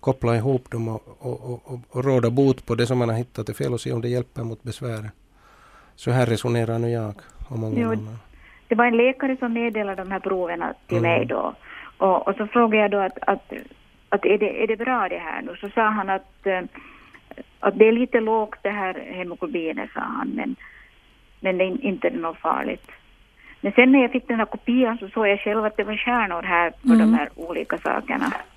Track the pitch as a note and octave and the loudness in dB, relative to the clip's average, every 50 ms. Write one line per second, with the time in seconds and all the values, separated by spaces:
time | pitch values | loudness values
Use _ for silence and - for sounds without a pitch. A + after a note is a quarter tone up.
0 | - C#3 C3 - - A#2 A#2 A#2 A2 C3 C#3 B2+ - - - A#2 A2+ A2+ A2 A2 | 0 -2 -2 0 0 0 0 2 2 0 0 -2 -2 -6 -8 -6 -6 -6 -6 -8
1 | _ - - _ - B2+ B2 - A2+ A2+ B2 A#2+ _ - C3 B2 A#2+ _ - B2 | _ -16 -20 _ -10 -10 -10 -10 -10 -12 -12 -12 _ -14 -16 -16 -16 _ -6 -2
2 | B2+ C#3 C3 A#2 A2+ A#2 A#2+ C3 C#3 C3+ B2+ - - - A#2+ A#2 A#2+ A#2 C3 B2+ | 0 2 2 4 4 2 4 4 4 4 4 2 0 -4 0 0 2 2 2 2
3 | A#2+ A#2 A2+ A2+ B2 B2 _ - A2 - A2+ - C#3+ C3+ B2 A#2 - C3 B2+ A#2 | 2 2 0 -2 -4 -6 _ -10 -8 -8 -6 -4 -4 -4 -2 -4 -4 -4 -4 -4
4 | A2+ A#2+ B2 B2 B2 _ _ - A#2+ A2+ A2+ - _ B2 A2+ - C#3 B2 A2+ A2 | -2 -2 -2 -2 -4 _ _ -10 -8 -8 -8 -10 _ -12 -10 -8 -8 -8 -8 -8
5 | G#2+ G#2+ - _ _ _ _ _ _ - - _ - - - - - - _ _ | -10 -12 -14 _ _ _ _ _ _ -20 -20 _ -20 -20 -20 -20 -20 -20 _ _
6 | - B2+ B2 B2+ B2 A2+ A#2 G#2 - B2 A#2 A#2 A#2 A2 A2+ A#2 A#2 A#2 A#2 A#2 | -2 0 4 4 4 4 2 0 0 0 0 0 0 0 0 -2 0 -2 -2 -2
7 | A2+ G#2+ G2+ - - - - - - - C3 A2+ A2 A2 - - A#3 A3+ A3+ G#3+ | -4 -6 -8 -12 -16 -20 -16 -16 -14 -10 -8 -6 -4 -2 -2 -2 0 0 -2 -4
8 | - G#2+ A2 A2+ - _ - - - - - - _ _ A#3 A3 A#3+ A#3+ A#3 A#3 | -6 -10 -14 -16 -18 _ -20 -20 -20 -20 -20 -20 _ _ 2 4 4 4 6 4
9 | A#3+ B3+ C4 C4 - C4+ C4 B3+ C4 A#3+ A#3 A#3 A#3 A#3 G#3+ A3 G#3 G3 F#3+ F#3 | 4 4 2 0 -2 -4 -2 -2 -4 -4 -2 -2 -2 -2 -2 -4 -4 -4 -6 -8
10 | F#3+ F#3 G3 F#3+ - G3 F#3+ F#3 F3+ E3+ F3 E3+ E3+ E3+ F3+ _ _ _ - - | -8 -6 -8 -6 -4 -2 -2 -2 -2 -4 -4 -6 -6 -8 -8 _ _ _ -2 0
11 | - E3+ E3+ - - - - - - - - - - - - - - - - _ | 2 2 2 2 0 -2 -2 -4 -4 -4 -6 -10 -18 -20 -18 -18 -18 -20 -4 _
12 | F#3 F#3+ F#3 - - - G3 - G#3+ G#3 - B3 A#3 A3+ G#3+ G#3+ G#3 G#3 G3+ G3+ | 2 4 4 2 2 0 -2 -2 -4 0 2 2 4 4 4 4 4 4 2 0
13 | G3 F#3 - - - - G3 F#3+ - _ - - - - - _ _ _ _ _ | 0 -2 -4 -4 0 0 0 0 -2 _ -14 -14 -14 -16 -20 _ _ _ _ _
14 | _ _ - G3 - - G3 G#3 G#3+ G3+ - - A3 G#3+ A3+ G#3 A#3 B3+ B3+ A#3+ | _ _ -2 0 4 4 4 4 2 0 0 -2 -2 -2 -2 -2 -2 -2 -2 -2
15 | G3+ F3+ F3 E3+ E3+ D#3+ - - - F3 F3 - - G3+ - A#3+ A3+ G#3+ G#3+ G#3+ | -2 -2 -4 -8 -8 -8 -10 -10 -10 -10 -12 -12 -12 -6 0 2 2 2 2 0
16 | F#3+ F#3+ F#3+ F#3+ F#3+ _ _ _ - G3 F#3+ F#3 F3+ - _ - - - - - | 0 -2 -2 -4 -4 _ _ _ -4 -2 -2 -2 -4 -8 _ -18 -20 -20 -20 -20
17 | - - _ - _ _ - - - _ _ _ - G3+ G3 A#3 G#3+ A3 A3+ A#3 | -20 -20 _ -20 _ _ -20 -20 -20 _ _ _ -2 -2 6 8 8 8 8 4
18 | B3+ B3 - A#3+ A3 A3 A3 A3+ G#3+ G#3 - - _ G3+ G#3 G#3 G3 F#3 F#3 - | 2 2 2 0 2 2 0 0 0 -2 -6 -6 _ -6 -4 -4 -4 -6 -6 -8
19 | - - F3+ F#3 F3+ F3 E3+ - - D#3+ D3+ E3+ E3 D#3+ D#3 - - - - - | -12 -12 -10 -10 -10 -10 -8 -8 -8 -6 -4 -4 -4 -4 -6 -6 -8 -8 -8 -8
20 | - - - - - - - - - - - - - - - - - _ _ _ | -8 -6 -6 -6 -6 -6 -4 -4 -6 -6 -8 -10 -12 -20 -20 -20 -20 _ _ _
21 | _ _ _ _ _ _ _ _ - F#3+ F#3 F3+ F#3 F#3+ F#3 - - G3+ F#3+ - | _ _ _ _ _ _ _ _ -4 -2 0 0 0 0 0 -4 -4 -4 -4 -2
22 | - F3 E3 E3+ E3 E3 D#3+ - - D#3+ - - C#3+ - - - - - - - | -2 -2 -2 -2 -6 -6 -8 -4 -2 -2 -2 -2 -2 -6 -8 -10 -12 -20 -20 -20
23 | _ _ _ _ _ _ _ _ - - - _ - G3+ G#3 - A#3+ B3+ C4 C#4 | _ _ _ _ _ _ _ _ -20 -20 -20 _ -6 0 6 6 8 8 8 6
24 | B3+ A#3+ - B3+ - - A#3+ A3+ A3 - - A3 - - A#3+ B3+ B3+ A3+ A3+ A#3+ | 6 4 0 -4 -2 -2 -2 -2 -2 -2 -4 -8 -2 0 2 2 2 2 0 -6
25 | - F#3+ - A#3 A3 G3+ G3+ G3 - G#3 G#3 A3+ G#3+ G#3+ G#3+ - G#3 G3+ G#3+ G#3 | -8 -8 -2 0 2 2 2 2 0 -2 -2 0 0 -2 -2 -2 -4 -4 -4 -4
26 | - B3 A#3+ B3 A3 G3 F3 E3+ E3+ F#3 F3+ E3+ E3+ E3 E3 - - C4+ A#3 A3+ | -2 0 0 0 0 0 -2 -4 -2 0 2 2 2 2 -2 -2 4 6 6 8
27 | A3 A3 A3+ A#3 D3 - - - E3 E3 F3 E3 E3 - - E3 - D#3 D3 - | 8 6 6 4 2 -2 -6 -12 -10 -6 -6 -6 -4 -4 -4 -4 -2 -2 -2 -2
28 | - - - - - F#3+ - - - - _ | -2 -4 -4 -2 -2 -2 -4 -6 -10 -12 _